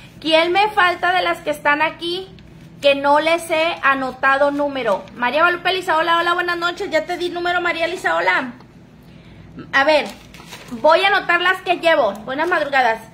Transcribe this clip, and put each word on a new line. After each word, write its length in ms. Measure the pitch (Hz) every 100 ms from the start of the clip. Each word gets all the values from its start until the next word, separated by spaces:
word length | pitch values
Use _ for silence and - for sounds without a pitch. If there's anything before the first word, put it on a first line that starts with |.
| - -
¿quién 320 | 302 320 349
me 180 | 370 415
falta 420 | 415 359 349 359
de 80 | 359
las 160 | 349 339
que 140 | 302
están 300 | 294 294 294
aquí 460 | 311 311 339 359 381 - - - - -
que 140 | 277 277
no 260 | 285 294
les 280 | 311 339 339
he 280 | 311 330 -
anotado 720 | 277 269 262 247 269 277 285
número? 540 | 285 285 269 226 185 - -
María 280 | 247 294
Guadalupe 260 | 349 349 359
Elisaola, 480 | 370 359 320 339 339
hola, 160 | 349
buenas 240 | 359 359 339
noches, 320 | 349 349 370
ya 160 | 311 311
te 100 | 339
di 140 | 349
número, 320 | 349 349 349
María 240 | 349 330 330
Elisaola. 680 | 359 359 330 370 349 254 - - - - - - - - - - - -
A 120 | 269 294
ver, 200 | 302 208 - - - - - - 226
voy 180 | 294 339 392
a 20 |
anotar 320 | 392 370 349
las 220 | 359 370
que 160 | 381 339
llevo. 340 | 330 311 214
Buenas 380 | 208 247 269 339
madrugadas. 500 | 339 285 277 240 220 -